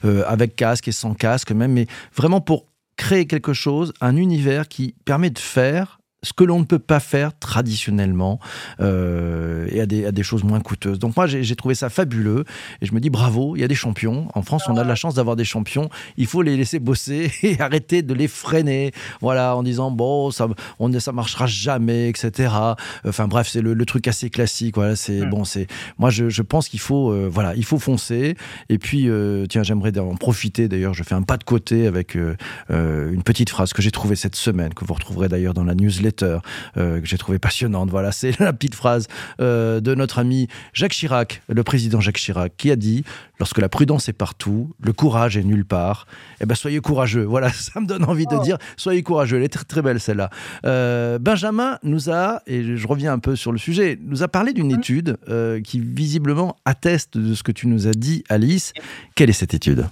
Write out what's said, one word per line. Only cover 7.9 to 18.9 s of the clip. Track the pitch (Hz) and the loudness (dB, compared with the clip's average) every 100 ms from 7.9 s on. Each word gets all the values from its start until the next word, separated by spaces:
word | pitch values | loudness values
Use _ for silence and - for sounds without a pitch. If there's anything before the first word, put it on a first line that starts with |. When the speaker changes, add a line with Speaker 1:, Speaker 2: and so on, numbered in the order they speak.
| 104 98 92 92 101 - - - - | 2 2 2 0 -2 -6 -14 -16 -2
Speaker 1:
euh, | 98 92 90 87 85 82 82 82 85 | 0 2 0 0 -2 -2 -4 -4 -2
et | 107 | -2
à | 107 | 0
des, | 107 104 | 0 0
à | |
des | 101 | -2
choses | 98 113 101 | -2 0 2
moins | 107 | 0
coûteuses. » | - - 101 98 | -2 -6 -4 -2
Donc | 117 113 | -2 0
moi, | 180 | 0
j'ai, | 139 | 0
j'ai | 117 127 | -2 -2
trouvé | - 131 | -2 -2
ça | 127 | -2
fabuleux | - 175 117 104 113 151 - - - | -2 0 0 2 0 -2 -10 -16 -8
et | 95 | -4
je | |
me | 113 | 0
dis | 139 | 0
bravo, | 117 123 110 139 165 | 2 2 2 -2 -2
il | |
y | 127 | -2
a | |
des | 135 | 0
champions. | 120 101 113 123 160 | -2 -2 -2 -2 -4
En | - | -6
France, | 98 156 - | -2 -2 0
on | 117 | 0
a | |
de | 120 | 2
la | 117 | 0
chance | 165 131 | 0 0
d'avoir | 117 117 | 0 0
des | |
champions. | 113 117 104 139 151 - - - | -2 -2 -4 -4 -4 -8 -16 -4
Il | 120 | -2
faut | 170 | 2
les | 165 135 | 2 2
laisser | 127 160 | 0 -2
bosser | 120 131 - 143 165 - | 0 -2 -2 -4 -4 0
<laughs> | |
et | - 151 | 0 2
arrêter | 147 151 - 175 | 0 0 2 0
de | 147 | 0
les | 127 147 | 0 -2
freiner, | - - 160 147 135 139 | -4 -2 0 2 0 -2